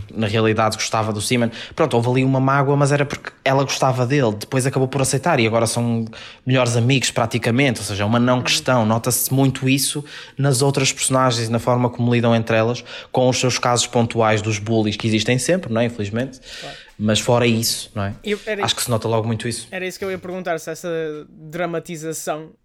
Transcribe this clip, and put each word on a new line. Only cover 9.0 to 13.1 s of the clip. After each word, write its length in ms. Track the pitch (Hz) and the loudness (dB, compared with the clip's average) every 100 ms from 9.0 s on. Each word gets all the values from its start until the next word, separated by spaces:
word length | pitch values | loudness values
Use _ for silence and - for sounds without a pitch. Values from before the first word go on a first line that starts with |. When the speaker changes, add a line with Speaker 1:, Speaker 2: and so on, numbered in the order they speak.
| 127 120 - | 0 -2 0
Speaker 1:
muito 340 | 135 135 131 131 | 2 2 2 0
isso 360 | 139 - 151 143 - - - | 0 0 -4 -10 -14 -12 -2
nas 240 | 139 123 | 0 2
outras 300 | 139 139 135 | 2 2 0
personagens, 560 | - - 131 131 117 113 | -2 0 2 2 2 0
na 100 | 117 | -2
forma 320 | 127 123 123 | 0 2 0
como 240 | - 120 | 0 2
lidam 180 | 120 117 117 | 4 4 2
entre 200 | 110 113 | 2 2
elas, 280 | 113 120 - - - | 2 -2 -8 -16 -6